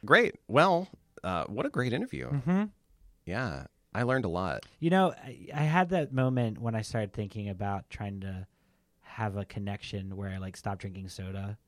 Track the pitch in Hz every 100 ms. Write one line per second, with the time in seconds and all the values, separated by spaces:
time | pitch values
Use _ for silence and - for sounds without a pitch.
0 | 107 180 240 - - 117 185 175 190 -
1 | _ - 92 90 - 107 277 160 123 127
2 | 254 - 123 143 127 185 214 _ _ _
3 | - _ - 101 123 69 - _ _ 104
4 | 120 131 101 87 92 60 - _ 165 185
5 | 185 - 131 123 - 147 156 175 180 185
6 | 139 131 131 127 117 104 117 110 107 117
7 | 104 - 104 107 104 92 101 98 - -
8 | 101 98 98 95 92 _ _ _ _ _
9 | - - 110 98 98 - 101 101 - 101
10 | 95 95 98 95 95 - 107 98 98 92
11 | 95 - 92 95 101 107